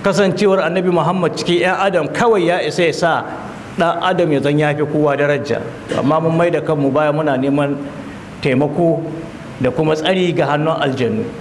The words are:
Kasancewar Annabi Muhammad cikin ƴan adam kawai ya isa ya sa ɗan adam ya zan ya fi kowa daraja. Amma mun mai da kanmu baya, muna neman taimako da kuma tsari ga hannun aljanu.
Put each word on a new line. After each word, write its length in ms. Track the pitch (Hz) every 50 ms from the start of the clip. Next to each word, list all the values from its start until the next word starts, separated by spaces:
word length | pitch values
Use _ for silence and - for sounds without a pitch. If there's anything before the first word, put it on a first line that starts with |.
| -
Kasancewar 560 | 202 185 170 202 190 165 - 208 202 190 196
Annabi 320 | 165 165 175 190 180 185
Muhammad 420 | 175 170 147 160 185 190 175 156 - -
cikin 240 | 151 - 175 170 -
ƴan 120 | 180 185 -
adam 260 | 196 202 185 175 156 139
kawai 320 | - - 233 233 226 196 170
ya 120 | 165 170 185
isa 240 | - 151 151 170 175
ya 80 | 160
sa 220 | 139 - 175 165 151 127 110 - - - - - - - - - - -
ɗan 240 | 170 170 - 165 -
adam 240 | 185 190 170 175 156 151
ya 40 | 139 127
zan 160 | 143 147 151
ya 160 | 151 147 147
fi 80 | 147 151
kowa 320 | 147 - 151 151 147 139
daraja. 460 | 135 147 143 147 139 120 - 117 104 - - - - - - -
Amma 240 | - - 135 156 160
mun 160 | 160 165 160
mai 160 | 165 170 175
da 80 | 156 151
kanmu 320 | 151 - 160 147 143 135
baya, 220 | 131 147 151 151 147
muna 240 | 151 160 151 135 131
neman 400 | 131 139 139 143 143 143 143 131 - - - - - - - - - - - - -
taimako 560 | 147 127 127 147 147 - - 170 165 156 139 151 - - - - - - - - - - - 127
da 80 | 127
kuma 240 | 127 - 160 156 156
tsari 380 | 156 156 175 190 185 180 175 160
ga 160 | 151 151 139
hannun 240 | 147 147 151 160 160 - 147
aljanu. 400 | 139 127 120 127 113 107 110 107 - - -